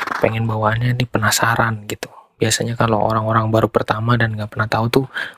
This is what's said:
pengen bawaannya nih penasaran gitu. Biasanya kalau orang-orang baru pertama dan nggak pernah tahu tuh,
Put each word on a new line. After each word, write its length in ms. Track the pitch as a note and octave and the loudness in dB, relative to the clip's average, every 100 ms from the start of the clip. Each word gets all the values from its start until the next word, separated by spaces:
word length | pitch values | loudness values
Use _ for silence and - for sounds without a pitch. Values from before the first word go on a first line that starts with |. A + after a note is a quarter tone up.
| - - | -6 0
pengen 240 | A2 A2+ A2+ | 0 0 -2
bawaannya 480 | A2 G#2+ A2 B2 | 0 0 0 0
nih 160 | B2 B2 | 0 0
penasaran 800 | A2+ G#2 - A#2 A#2 A#2 A2 G#2 | 0 0 2 0 0 0 -2 -8
gitu. 240 | A2 - - - - | -10 -10 -14 -12 -2
Biasanya 400 | A2+ - A2+ A#2 | 0 0 -2 0
kalau 240 | A#2 G#2+ | 2 2
orang-orang 480 | G#2+ A2 A2 A2+ A2+ | 2 0 0 0 2
baru 160 | A2 A2+ | 2 2
pertama 480 | - - G#2+ A2+ | 0 -2 -2 0
dan 240 | A#2 A#2 G#2+ | 2 0 -2
nggak 160 | G#2+ | -6
pernah 160 | - A2 | -4 -2
tahu 240 | A2 A#2 | 0 2
tuh, 120 | C#3 C3 - - | 2 0 -6 -10